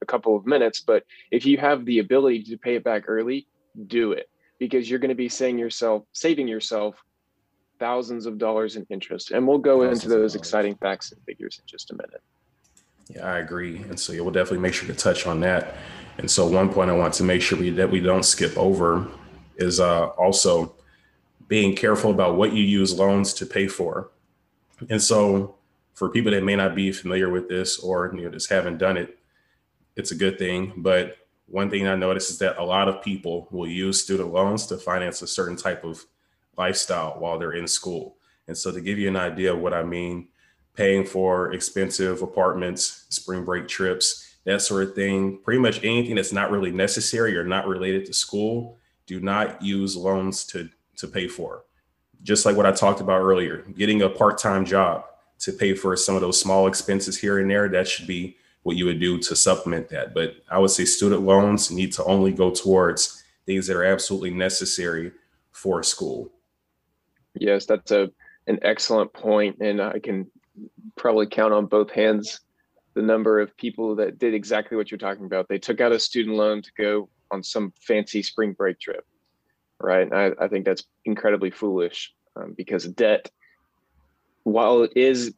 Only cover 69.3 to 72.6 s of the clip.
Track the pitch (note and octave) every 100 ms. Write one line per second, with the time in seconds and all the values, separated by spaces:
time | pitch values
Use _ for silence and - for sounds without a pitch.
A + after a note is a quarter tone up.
69.3 | G#2+ G#2 - G#2 G2+ G2 G#2 - F#2+ F#2+
70.3 | _ _ - - - A2 - A#2+ A2 G#2+
71.3 | - A2 G#2 G2+ G#2+ G#2 - A2 G#2+ G#2
72.3 | - _ _